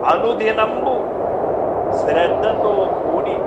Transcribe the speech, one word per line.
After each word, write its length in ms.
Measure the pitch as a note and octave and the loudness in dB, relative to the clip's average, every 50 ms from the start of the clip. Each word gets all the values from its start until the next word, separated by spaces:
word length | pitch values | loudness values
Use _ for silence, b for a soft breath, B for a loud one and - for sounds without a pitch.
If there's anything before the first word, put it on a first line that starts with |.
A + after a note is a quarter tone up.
| - D3 | 4 2
అనుదినంబు 840 | E3 F3 G#3+ A#3 A#3+ G#3+ A3 A3 A3 A3+ A3 - - - - C4 B3+ A3+ - - - - - - - - - - - - - - - - - - - - | 2 2 2 0 0 0 0 0 2 2 0 0 0 -2 -2 0 -2 -2 -2 -4 -4 -4 -2 -2 -2 -2 -2 -2 -2 -2 -2 -2 -2 -2 -2 -2 -2 0
శ్రద్ధతో 720 | - - D#3+ E3 F3 D#3 - - G#3 G#3+ - - - - G3+ G3 F#3 - - - | 0 2 2 2 2 2 2 2 0 0 0 2 2 2 2 2 2 0 0 -2
కూడి 340 | - - - - - - - - - | -2 -2 0 0 0 -2 -2 -2 -4